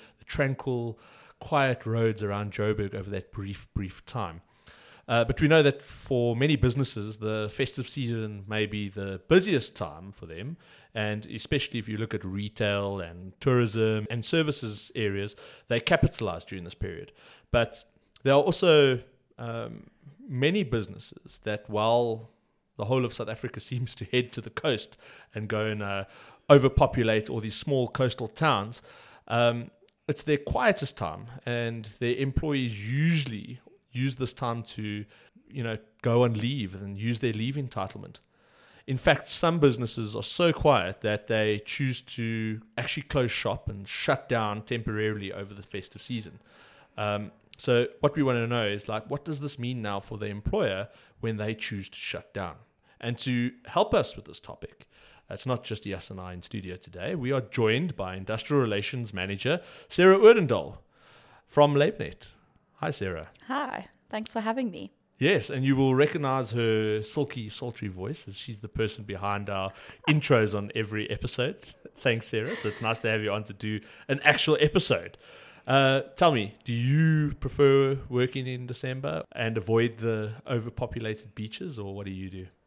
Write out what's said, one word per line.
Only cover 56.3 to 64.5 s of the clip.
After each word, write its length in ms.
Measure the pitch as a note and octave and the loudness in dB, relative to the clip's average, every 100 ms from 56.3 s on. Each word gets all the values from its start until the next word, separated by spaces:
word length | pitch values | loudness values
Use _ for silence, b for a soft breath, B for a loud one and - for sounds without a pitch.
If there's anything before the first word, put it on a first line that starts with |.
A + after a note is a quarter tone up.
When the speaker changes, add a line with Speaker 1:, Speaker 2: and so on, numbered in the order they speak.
Speaker 1:
in 80 | F2+ | -12
studio 340 | - G#2+ F#2 F2+ | -10 -10 -8 -10
today. 380 | - F2 F#2 | -14 -8 -6
We 180 | F#3 B2+ | -4 -2
are 80 | C3+ | -2
joined 560 | A2+ - A2+ A#2 F3 - | -2 2 4 4 0 -4
by 180 | F#2+ | -6
Industrial 480 | F#2 G2 A2 - D3 | -6 -6 -6 0 2
Relations 520 | A#2+ G2+ G2 C3 A#2 | 2 0 -2 -6 -6
Manager 480 | G2 F#2 G2 B2+ F3 B B B | -4 -4 -2 0 -2 B B B
Sarah 300 | - F#3 F#3+ | 6 8 12
Oerdendaal 580 | G#3+ A#3 D#3 G#2+ C#2+ - - b b b b b _ | 12 10 6 0 -2 -10 -20 b b b b b _
from 280 | - D3 | 4 6
LabNet. 580 | C#3+ C#3+ - D2+ - - - _ _ _ _ | 6 2 0 -8 -10 -20 -20 _ _ _ _
Hi, 100 | D#3+ | -6
Sarah. 380 | - F#2+ E2 D#2 - - | -4 -4 -6 -10 -14 -8
Speaker 2:
Hi. 400 | C4+ C#4+ - - _ _ | -6 -4 -8 -12 _ _
Thanks 240 | G#3+ A3 | -8 -6
for 60 | A#3 | -4
having 300 | A3 | -4